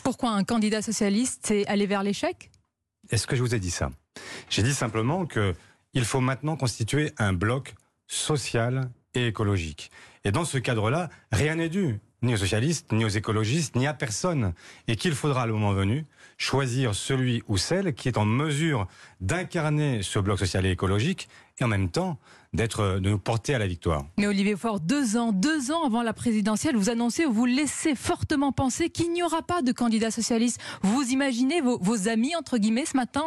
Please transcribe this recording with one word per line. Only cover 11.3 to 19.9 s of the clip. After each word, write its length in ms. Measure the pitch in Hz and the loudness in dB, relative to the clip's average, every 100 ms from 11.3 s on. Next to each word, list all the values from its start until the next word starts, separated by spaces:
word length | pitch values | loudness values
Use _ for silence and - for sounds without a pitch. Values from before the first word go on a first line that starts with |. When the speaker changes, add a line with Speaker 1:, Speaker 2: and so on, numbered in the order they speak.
Speaker 2:
rien 220 | 95 151 | 0 2
n'est 160 | 160 165 | 0 -2
dû, 300 | 185 170 107 - - | 0 -2 -2 -8 -4
ni 100 | 120 | 0
aux 40 | 113 | 2
socialistes, 540 | 95 110 139 160 - | 2 2 0 -2 0
ni 140 | 110 110 | 0 2
aux 40 | |
écologistes, 680 | 104 104 107 107 160 147 123 | 0 0 0 0 0 0 0
ni 100 | 139 | -2
à 80 | |
personne. 600 | 131 135 - 180 156 101 - - - - | -2 -6 -2 -2 0 0 -4 -12 -10 -4
Et 80 | 113 | -2
qu'il 180 | 185 | 0
faudra, 320 | 143 151 131 113 | 0 0 0 0
le 80 | |
moment 200 | 110 104 | 0 2
venu, 340 | 98 98 135 156 - - - | 2 2 0 -4 -16 -18 -8
choisir 560 | - 135 135 123 123 101 | -2 0 0 0 0 -2
celui 480 | - 131 127 117 - | 0 0 2 0 0
ou 100 | 98 | -2
celle 360 | - 180 196 | 0 0 0
qui 140 | 127 127 | -2 -2
est 100 | 110 | 2
en 80 | 104 | 2
mesure 640 | 120 156 143 165 131 92 - - - | 2 0 0 0 0 -4 -10 -20 -6
d'incarner 800 | 92 170 180 175 151 151 147 | -2 -2 -2 -2 0 2 0